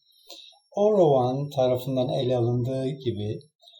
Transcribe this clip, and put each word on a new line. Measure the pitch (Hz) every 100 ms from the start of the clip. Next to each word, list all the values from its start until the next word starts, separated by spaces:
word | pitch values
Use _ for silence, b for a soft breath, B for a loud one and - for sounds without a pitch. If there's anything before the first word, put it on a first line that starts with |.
| B B B B B B _ 196
Orova'nın | 208 208 160 131 123 131 143
tarafından | 135 127 123 135 131 127
ele | 156 123 123
alındığı | 117 123 123 131 135
gibi | 151 120 98 104 120 - _ b b